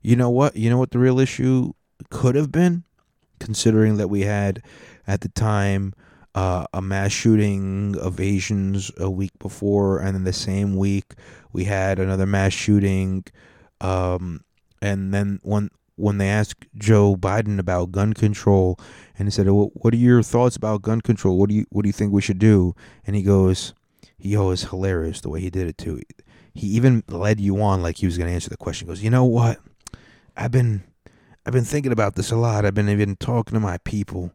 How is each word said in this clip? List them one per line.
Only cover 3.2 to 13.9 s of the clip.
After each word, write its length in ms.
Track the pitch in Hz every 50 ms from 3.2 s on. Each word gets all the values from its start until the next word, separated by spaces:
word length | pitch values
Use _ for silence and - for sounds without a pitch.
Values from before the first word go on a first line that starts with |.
| _ _ _ _
Considering 580 | - - 107 - - 117 110 110 110 110 107 104
that 100 | 104 92
we 120 | 101 101
had, 420 | 98 101 104 101 101 98 95 - - - - - - - - _ _ -
at 140 | 98 95
the 80 | - -
time, 640 | _ - 110 110 104 104 98 101 98 98 98 95 95 _ _ _ _ _ - _ _
uh, 320 | 98 95 92 90 90 - - -
a 80 | 98
mass 300 | 95 95 98 98 98 101
shooting 880 | 101 - - 113 110 107 104 104 101 98 98 95 95 98 101 101 101 82
of 220 | - 92 90 90
Asians 720 | 92 98 101 95 92 - 110 98 95 95 98 98 95 98 - -
a 120 | 92 98
week 280 | 92 92 98 95 _ _
before, 600 | - 95 - - 101 101 101 101 101 98 98 80
and 160 | 90 98 95
then 80 | 95 92
the 80 | 92
same 460 | 90 - - - 95 98 101 101 98 95
week 380 | 98 98 98 98 - _ - - - - - - _ _
we 140 | - 92 92
had 340 | 101 101 98 95 95 98 92
another 260 | 95 95 95 95 95
mass 280 | 95 101 98 98 98 92
shooting, 720 | - - - 104 101 101 98 95 95 95 95 95 95 92 - _ _ - - _ _ _ _ _ _
um, 600 | - 95